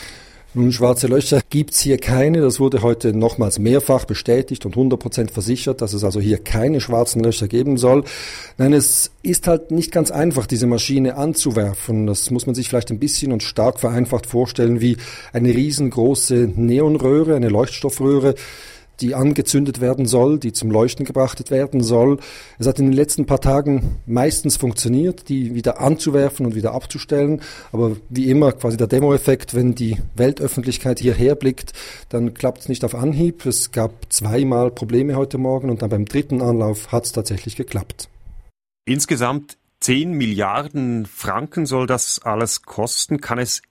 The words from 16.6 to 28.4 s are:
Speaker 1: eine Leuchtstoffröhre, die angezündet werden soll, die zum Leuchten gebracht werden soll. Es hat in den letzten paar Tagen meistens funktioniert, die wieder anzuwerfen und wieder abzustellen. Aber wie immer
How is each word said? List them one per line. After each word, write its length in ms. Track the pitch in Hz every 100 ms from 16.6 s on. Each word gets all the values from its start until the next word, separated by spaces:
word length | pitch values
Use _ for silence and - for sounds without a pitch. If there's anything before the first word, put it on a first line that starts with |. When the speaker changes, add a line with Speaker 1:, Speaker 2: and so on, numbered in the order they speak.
| 117 127 156 151 131 147 160 143
Speaker 1:
eine 140 | 117
Leuchtstoffröhre, 840 | 104 135 - 139 - 135 143 135 135 - - - - _ -
die 120 | 123
angezündet 680 | 131 143 143 - 143 139 123
werden 240 | 123 131 120
soll, 340 | 123 131 151
die 140 | 117
zum 180 | - 110
Leuchten 340 | 107 120 - 135
gebracht 460 | 135 131 - -
werden 320 | 135 143 135
soll. 340 | 113 120 131 143 - - - -
Es 60 | 120
hat 140 | 131
in 60 | 135
den 80 |
letzten 320 | 135 147 - 143
paar 160 | 135
Tagen 560 | 139 139 143 135 - - -
meistens 500 | 120 151 - 147 -
funktioniert, 720 | 123 107 117 127 180 175 -
die 260 | 135 117
wieder 280 | 120 117 -
anzuwerfen 640 | 135 151 156 139 139 - 120
und 100 | 110
wieder 160 | 110
abzustellen. 680 | 127 - 143 - 143 143 151 - - -
Aber 240 | 113 117 107 -
wie 220 | 127 131
immer 240 | 143